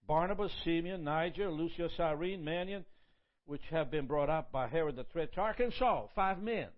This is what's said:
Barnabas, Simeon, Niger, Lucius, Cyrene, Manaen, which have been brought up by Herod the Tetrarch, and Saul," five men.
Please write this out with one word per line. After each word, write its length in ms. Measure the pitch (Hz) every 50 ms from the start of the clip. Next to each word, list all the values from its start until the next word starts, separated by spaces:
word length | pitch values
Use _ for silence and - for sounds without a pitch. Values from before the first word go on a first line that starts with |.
| _
Barnabas, 460 | - 151 160 170 185 202 190 208 180 - - -
Simeon, 380 | 170 170 165 170 180 190 185
Niger, 480 | 156 143 151 160 165 180 - - 202 190
Lucius, 400 | 160 151 165 170 - - 170 165 -
Cyrene, 480 | - 170 160 151 147 170 185 196 190 156
Manaen, 400 | 151 165 175 180 190 196 202 180 - - _ _ _ _ _ _ _ _ _ _
which 160 | - 147 139 - -
have 200 | 160 165 151 127
been 160 | 135 151 139
brought 220 | 123 151 147 143 143
up 240 | 156 160 151 -
by 160 | - 135 127 120
Herod 280 | 143 165 160 151 131
the 80 | 117 123
Tetrarch, 560 | - - 170 156 113 - 180 202 220 214 -
and 120 | 247 240 - -
Saul," 320 | 254 247 196 139 107 - -
five 280 | - 190 190 190 175
men. 260 | 202 220 233 202 135 87 -